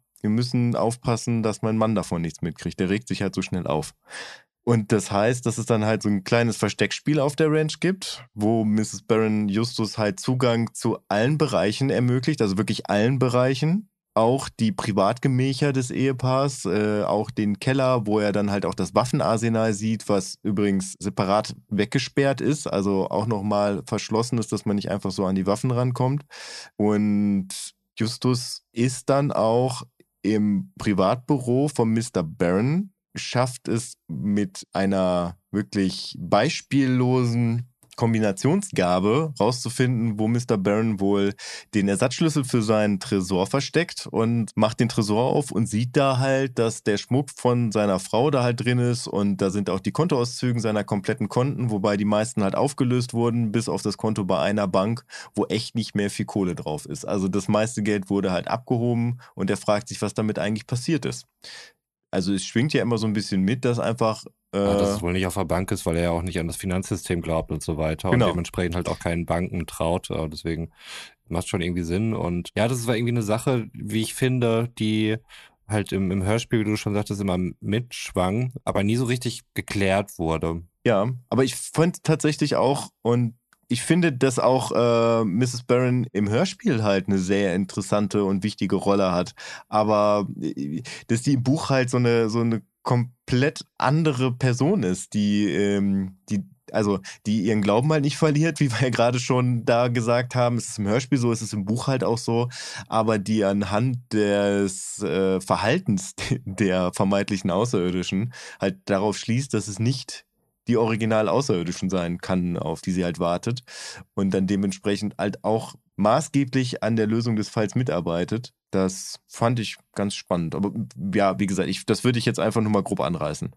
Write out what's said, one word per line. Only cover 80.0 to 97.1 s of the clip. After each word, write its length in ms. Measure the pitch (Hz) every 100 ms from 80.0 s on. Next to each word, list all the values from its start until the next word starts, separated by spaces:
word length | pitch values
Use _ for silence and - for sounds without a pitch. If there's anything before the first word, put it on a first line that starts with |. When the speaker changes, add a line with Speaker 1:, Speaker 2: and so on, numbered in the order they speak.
| 104 -
Speaker 2:
wurde. 420 | 82 80 82 85 85 _ 120
Speaker 1:
Ja, 240 | 101 113 123 -
aber 140 | 208
ich 120 | 131 -
fand 480 | - - 170 -
tatsächlich 520 | - 160 151 147 147 -
auch, 340 | 127 143 - _
und 360 | 117 120 117 - _ _ _
ich 120 | 123
finde, 320 | - 165 170
dass 260 | 123 135 123
auch, 340 | 120 127 -
äh, 520 | - 120 117 117 113
Misses 380 | 107 98 127 123
Barron 440 | - 123 127 123 120
im 160 | 98 101
Hörspiel 540 | 117 190 - 220 117
halt 260 | 104 98 95
eine 100 | 98
sehr 360 | 92 101 98
interessante 680 | 90 95 - 98 104 104 107
und 200 | 98 98
wichtige 320 | 104 - 98 98
Rolle 360 | 98 98 95
hat. 200 | 87 - - - - -
Aber, 580 | 107 107 107 104 104 98 -
äh, 400 | 78 - 71 78 123 - -
dass 160 | 117
die 100 | 147
im 80 | 131
Buch 280 | 123 151 -
halt 180 | 135 123
so 80 | 127
eine, 320 | 120 117 110
so 120 | 117
eine 200 | 117 113 - _
komplett 800 | - 123 123 - - 123 147 - - -
andere 520 | 120 156 156 127 131 123
Person 460 | 131 123 143 202
ist, 320 | 92 92 -
die, 340 | 104 104 104 101
ähm, 680 | 78 101 101 98 98 95 - -
die, 160 | 104 - - -
also, 280 | 107 104 95 -